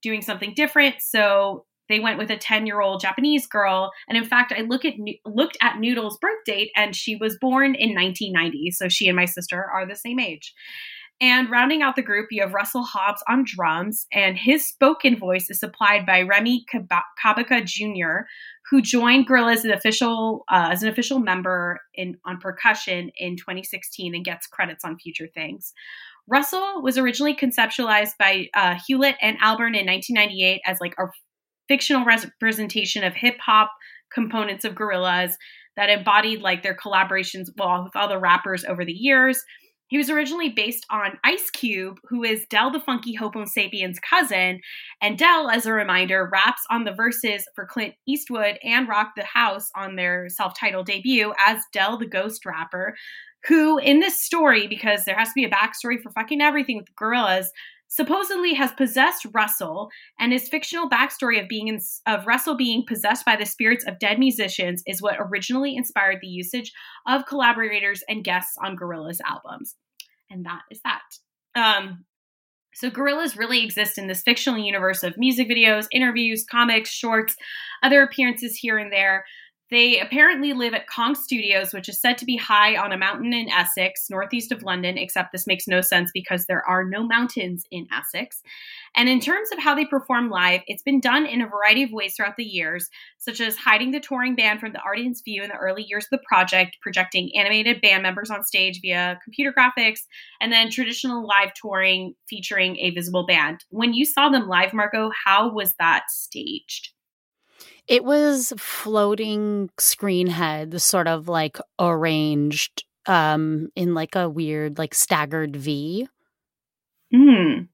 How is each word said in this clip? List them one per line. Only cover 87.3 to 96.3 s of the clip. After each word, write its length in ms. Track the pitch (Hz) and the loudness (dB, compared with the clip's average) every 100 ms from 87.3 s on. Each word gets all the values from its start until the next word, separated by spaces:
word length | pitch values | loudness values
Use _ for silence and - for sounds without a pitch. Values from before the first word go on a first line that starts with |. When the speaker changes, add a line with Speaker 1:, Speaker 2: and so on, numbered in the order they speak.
| 240 185 180 - | -2 -6 -6 -10
Speaker 1:
in 160 | 175 170 | -12 -8
Essex. 520 | 117 151 170 247 - - - - - - - | -8 -6 -8 -10 -12 -18 -20 -18 -20 -4 2
And 140 | 240 | 4
in 100 | 254 | 4
terms 320 | 262 370 427 | 2 -2 -2
of 60 | 349 | -2
how 160 | 294 | 0
they 120 | 285 302 | 2 2
perform 440 | 277 - 240 240 | -2 0 0 0
live, 320 | 190 180 180 - | 0 2 2 -2
it's 160 | 208 | -6
been 160 | - 277 | 0 2
done 260 | 247 262 302 | 4 2 2
in 160 | 233 | 0
a 60 | 226 | -2
variety 340 | 202 208 226 | 0 4 4
of 100 | 269 | 2
ways 220 | 220 196 - | -2 -8 -4
throughout 200 | 202 208 | -6 -4
the 60 | |
years, 440 | 226 185 160 175 175 - - _ | -6 -4 -4 -4 -8 -14 -20 _
such 240 | - 226 | -12 -4
as 160 | 226 214 | -4 -2
hiding 320 | - 214 254 | 2 2 2
the 100 | 285 | -4
touring 360 | 294 262 247 247 | -6 -4 -2 2
band 240 | 220 214 | 2 0
from 140 | 220 | -4
the 80 | - | -8
audience 400 | 185 208 247 240 - | -6 -4 -4 -6 -8
view 160 | 208 | -8
in 80 | 202 | -8
the 60 | 202 | -4
early 280 | 190 190 208 | -4 -4 -4
years 180 | 208 214 | -6 -4
of 140 | 269 | -6
the 60 | |
project, 500 | - | 2